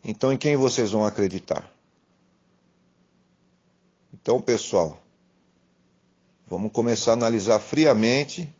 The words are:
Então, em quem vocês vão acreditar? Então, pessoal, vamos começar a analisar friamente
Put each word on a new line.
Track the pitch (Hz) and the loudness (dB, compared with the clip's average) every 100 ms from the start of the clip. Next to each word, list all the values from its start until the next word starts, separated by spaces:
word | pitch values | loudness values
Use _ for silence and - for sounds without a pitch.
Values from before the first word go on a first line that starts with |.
Então, | - 107 131 | -10 -2 -2
em | 135 | 0
quem | 151 143 | 0 2
vocês | 131 123 110 | 2 0 0
vão | 107 107 | 0 0
acreditar? | 101 98 92 - 78 - _ _ _ _ _ _ _ _ _ _ _ _ _ _ _ _ _ _ _ _ _ _ _ _ | 0 -2 -4 -6 -8 -8 _ _ _ _ _ _ _ _ _ _ _ _ _ _ _ _ _ _ _ _ _ _ _ _
Então, | - - 123 | -12 -2 -2
pessoal, | - 113 - 101 82 73 _ _ _ _ _ _ _ _ _ _ _ _ _ _ _ | 2 -2 0 0 0 -4 _ _ _ _ _ _ _ _ _ _ _ _ _ _ _
vamos | 87 104 | -8 -6
começar | - 117 107 - | -2 -2 0 0
a | |
analisar | 113 117 113 98 107 | 0 0 0 2 0
friamente | - 147 156 113 110 131 143 - 156 | 0 2 4 4 2 0 -2 -8 -12